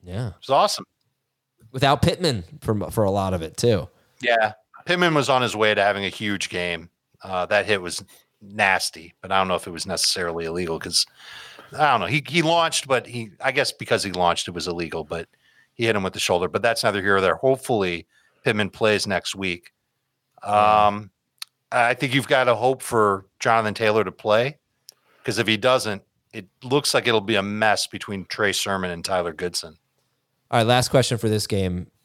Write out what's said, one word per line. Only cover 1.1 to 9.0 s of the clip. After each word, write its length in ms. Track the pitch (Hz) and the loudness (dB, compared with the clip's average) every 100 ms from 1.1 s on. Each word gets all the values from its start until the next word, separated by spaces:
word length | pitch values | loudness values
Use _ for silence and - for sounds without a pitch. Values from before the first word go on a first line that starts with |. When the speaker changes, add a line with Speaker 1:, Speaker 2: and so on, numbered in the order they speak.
| _ _ _ _ _ - | _ _ _ _ _ -14
Speaker 1:
Without 300 | 135 139 139 | 0 2 4
Pittman 420 | 170 - 175 113 85 - | 2 2 -2 -2 -8 -10
for, 300 | - 107 80 | -4 -2 -2
for 140 | 80 | 0
a 60 | 101 | 0
lot 240 | 98 95 | 2 0
of 80 | 92 | -2
it, 140 | 80 - | -6 -2
too. 320 | 120 101 - _ _ _ | 0 0 -2 _ _ _
Speaker 2:
Yeah. 300 | 123 117 107 - _ - - | 0 2 2 -4 _ -20 -2
Pittman 260 | 180 175 | 2 4
was 140 | 151 135 | 4 4
on 140 | 127 | 2
his 120 | 117 | 2
way 200 | 104 110 | 2 2
to 80 | 104 | 4
having 220 | 101 101 | 2 2
a 40 | 98 | -2
huge 400 | - 107 98 - | -4 -4 -4 -4
game. 400 | 90 87 85 85 _ _ _ | -4 -4 -6 -10 _ _ _
Uh, 220 | 90 92 87 | -8 -6 0
that 200 | 104 98 | 0 2
hit 160 | 101 | -2
was 200 | 90 82 95 - _ _ | -2 -10 -12 -20 _ _
nasty, 720 | 101 101 98 92 - 80 | -16 0 2 2 0 -8